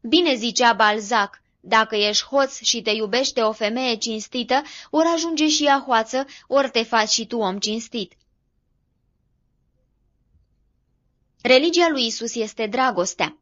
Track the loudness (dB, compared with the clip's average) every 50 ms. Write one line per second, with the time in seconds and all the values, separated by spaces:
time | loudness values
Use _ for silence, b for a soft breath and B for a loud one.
0 | _ 2 2 2 4 2 0 0 -2 -4 0 2 4 4 4 4 4 2 2 0
1 | -2 -2 -2 -2 -2 -2 -6 -18 _ _ _ _ _ 0 2 2 2 2 0 0
2 | 0 0 0 -2 -4 -2 0 0 0 0 -2 -6 -4 -2 -2 -2 -2 -2 -2 -2
3 | -2 -2 0 -2 -2 0 -2 0 0 0 -2 -2 -4 -4 -2 -2 -2 -2 -2 -4
4 | -4 -6 -6 -8 -10 -8 -8 -8 -4 0 0 0 0 B B B B B B 2
5 | 2 2 2 0 -2 -4 -2 0 0 2 2 2 2 2 2 2 2 0 0 0
6 | 0 0 -4 -4 -4 -4 B B B B 0 0 0 2 0 -2 -2 0 0 0
7 | 2 2 0 -4 -2 -4 -4 -2 -2 -2 -2 -4 -6 -6 -6 -6 -8 -8 -8 -10
8 | -10 -10 _ _ _ _ _ _ _ _ _ _ _ _ _ _ _ _ _ _
9 | _ _ _ _ _ _ _ _ _ _ _ _ _ _ _ _ _ _ _ _
10 | _ _ _ _ _ _ _ _ _ _ _ _ _ _ _ _ _ _ _ _
11 | _ _ _ _ _ _ _ _ _ 4 4 6 4 4 2 4 4 4 2 0
12 | -4 -4 -6 -6 -8 -8 -6 -6 -6 -6 -6 -6 -6 -4 -2 0 0 0 0 0
13 | -2 -2 -2 -4 -4 -4 -4 _